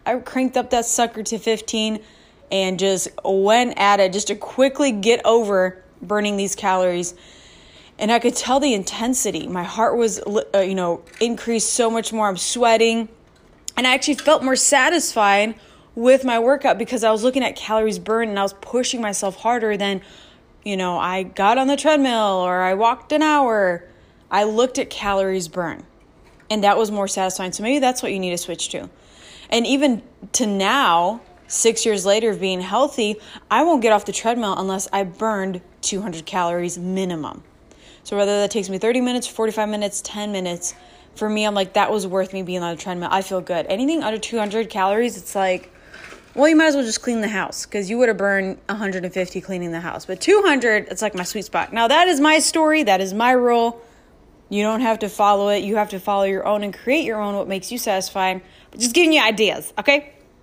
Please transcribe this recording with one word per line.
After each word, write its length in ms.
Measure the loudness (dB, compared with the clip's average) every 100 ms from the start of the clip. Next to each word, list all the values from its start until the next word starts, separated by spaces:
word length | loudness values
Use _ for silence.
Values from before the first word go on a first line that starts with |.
| -4
I 100 | -4
cranked 400 | -4 -2 0 0
up 140 | 0
that 160 | 0 0
sucker 360 | 0 -2 -4
to 140 | -8 -4
fifteen 600 | -2 -2 -2 -2 -2 -4 -10 -20 _ _ -4
and 280 | -2 -2 0
just 300 | 0 0 -4 -6
went 520 | -2 2 4 4 2 2
at 240 | 4 4
it 140 | 4
just 140 | 0 -4
to 60 |
quickly 580 | -8 -4 2 2 2 0
get 280 | 2 2 2 4
over 580 | 4 4 2 0 -4 -18 -14
burning 380 | -4 -2 -2 -2
these 160 | -4
calories. 580 | -4 0 2 2 0 -4 -10 -20 -20 -20 -20 -20 -20 -20 -6
And 140 | 0
I 80 | 2
could 160 | 2 0
tell 240 | 0 2
the 120 | 2
intensity. 760 | 0 -4 -4 -2 -2 -2 -4 -6
My 160 | -6
heart 320 | -6 -2 0 2
was, 240 | 0 -2 -4 -4 0
uh, 60 | 0
you 160 | 2 0
know, 260 | -2 -4 -8 -4
increased 540 | -4 -2 -2 -2 0
so 160 | 0 0
much 220 | -2 -4
more. 160 | -2 -2
I'm 80 | -2
sweating. 720 | -4 2 4 4 4 2 -4 -12 _ _ _ _ -10 -2
And 120 | 0
I 40 |
actually 220 | 2 0
felt 300 | 0 4 4
more 100 | 4
satisfied 1000 | 0 4 4 4 2 0 2 4 4 0 -4 -16 -20 _ 0
with 280 | 4 4
my 140 | 4 2
workout 400 | 4 4 2 0
because 240 | -2 0
I 80 | 2
was 140 | 2
looking 180 | 2 0
at 140 | -2 -4
calories 420 | -2 0 0 -2
burned 320 | -2 -2 -2
and 80 | -2
I 60 |
was 100 | -4
pushing 480 | -6 -4 -2 -2 -4
myself 340 | -4 -4 -6 -2
harder 400 | -2 0 0 -2
than, 240 | -2 -4 -8 -20 -20 -20 _ _
you 120 | -6 -4
know, 200 | -2 -2
I 280 | -2 -4
got 340 | -6 0 2 4
on 80 | 2
the 100 | 2
treadmill 360 | 2 4 2
or 500 | 2 0 0 0 0
I 120 | 0
walked 360 | 2 2 0 -2
an 100 | 0
hour. 600 | 2 4 2 2 2 0 -8 -20 _ _ -2
I 140 | 0
looked 340 | 2 2 2 0
at 120 | -6
calories 580 | -6 -2 0 0 -2 -4
burned, 360 | -6 -6 -8 -16 _ _ _ -20 -16 -6
and 120 | 2
that 140 | 4 4
was 140 | 2
more 180 | -2 -2
satisfying. 420 | -2 -4 -4 -8
So 100 | -4
maybe 160 | -2 0
that's 240 | 0 0
what 100 | -4
you 60 | -4
need 120 | -4
to 40 | -6
switch 320 | -6 -8 -8
to. 220 | -8 -12 -20 _ -20 -20 -20 -4
And 180 | -2 0
even 360 | 2 2 0 -6 _ -4
to 140 | -2 0
now, 760 | 0 0 2 4 4 2 -2 -10 -20 -8
six 400 | 0 0 2 0
years 180 | 0
later 240 | 2 2 2
of 100 | 0
being 220 | -2 -4
healthy, 560 | -2 0 0 0 -2 -4 -12 -14 -2
I 140 | 2
won't 160 | 4 4
get 140 | 4
off 100 | 2
the 80 | 0
treadmill 420 | -4 -2 -2 -2 -2
unless 280 | -2 -4 -4
I 120 | -4
burned 580 | -4 -4 -2 -2 -4 -6 -12 _
two 220 | -6 -6
hundred 240 | -6 -10 -6
calories 500 | -2 -2 -2 -4 -6
minimum. 680 | -6 -4 -4 -6 -8 -12 -20 _ -20 -20 -20 -20
So 140 | -6 0
whether 200 | 2 2
that 100 | 0
takes 180 | -2 -4
me 80 | -2
thirty 240 | 0 2
minutes, 260 | 0 -2 -4
forty-five 440 | -4 -2 -2 -2
minutes, 320 | -2 -4 -6
ten 280 | -10 -8 -6
minutes, 440 | -4 -4 -6 -10 -12 -20 -20 -20
for 160 | -6 -2
me, 160 | 0 0
I'm 80 |
like, 180 | 0 0
"That 180 | 2 2
was 160 | 0 -2
worth 280 | -2 -2
me 80 | -6
being 200 | -6 -4
on 120 | -6
a 20 | -6
treadmill. 320 | -8 -6 -2
I 120 | -2
feel 180 | -2 -4
good." 240 | -4 -4 -2
Anything 320 | -2 0 0
under 160 | -2 -4
two 200 | -4 -4
hundred 300 | -2 -2 -4
calories, 480 | -2 0 2 -2 -4
it's 180 | -8
like, 380 | -2 -2 -2 -8 -20 -20 -20 -20 -20 -8
well, 160 | 2 4
you 60 | 6
might 100 | 4
as 80 |
well 100 | 2
just 160 | 0 -4
clean 220 | -4 -2
the 60 | -2
house 360 | -4 -6 -8
'cause 240 | -8 -6 -4
you 80 | 2
would 120 | 2
have 100 | 2
burned 400 | 0 0 -2 -6 -8
a 60 |
hundred 320 | -6 -4 -4 -6
and 80 |
fifty 260 | -4 -6 -6
cleaning 320 | -8 -6 -6
the 80 | -6
house. 240 | -8 -8
But 160 | -10 -2
two 220 | 2 4
hundred, 440 | 4 2 2 0 -2
it's 100 | -6
like 140 | -4
my 100 | -4
sweet 220 | -6 -8 -6
spot. 260 | -6 -4
Now, 160 | 0 4
that 200 | 6 4
is 120 | 4
my 200 | 4 4
story. 420 | 2 2 2 4
That 180 | 2 2
is 140 | 0
my 160 | 0 2
rule. 500 | 4 4 2 2 -2 -14 _ _ _ _ _ -6
You 140 | -2
don't 180 | 0 0
have 200 | 0 0
to 80 | -2
follow 400 | 2 4 4 2
it. 140 | 0
You 140 | 0 -2
have 140 | -2
to 100 | -4
follow 240 | -2 0
your 220 | 0 0 -2
own 180 | -2
and 80 | -4
create 320 | -6 -2 0
your 160 | -2 -4
own, 140 | -4
what 140 | -4 -4
makes 220 | -6 -8
you 80 | -6
satisfied. 640 | -2 -2 -2 -2 -2 -2 -10 -20 _
But 100 | -4
just 140 | 0
giving 180 | 4 6
you 100 | 6
ideas, 500 | 4 2 0 -2 -8 -2
okay? 340 | 2 2 0 -18 _ _